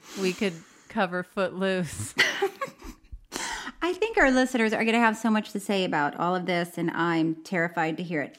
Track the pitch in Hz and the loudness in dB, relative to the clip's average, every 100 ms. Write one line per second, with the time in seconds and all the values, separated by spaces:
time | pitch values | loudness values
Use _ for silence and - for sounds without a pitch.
0 | - 196 190 180 202 165 - - - 220 | -14 -2 -2 0 -2 -4 -14 -20 -8 -2
1 | 185 180 180 208 185 180 190 185 160 - | 0 -2 -6 -2 -2 0 0 0 -2 -6
2 | 110 - - - 392 - 539 - - - | -6 0 0 0 -2 -2 -10 -10 -18 -18
3 | _ - - - - - - - 339 359 | _ -20 -12 -10 -8 -8 -10 -4 -4 0
4 | 453 440 277 254 254 247 220 214 220 226 | 0 4 6 6 4 2 2 2 2 4
5 | 233 220 226 214 208 202 - 196 180 160 | 4 2 2 2 0 -6 -2 0 2 2
6 | 147 - 170 180 175 175 175 175 170 - | 0 0 0 0 0 0 0 -2 -2 0
7 | 170 165 156 160 - 180 165 170 160 - | 0 2 0 -2 -4 -2 0 0 -2 -2
8 | 170 160 127 | -4 -4 -4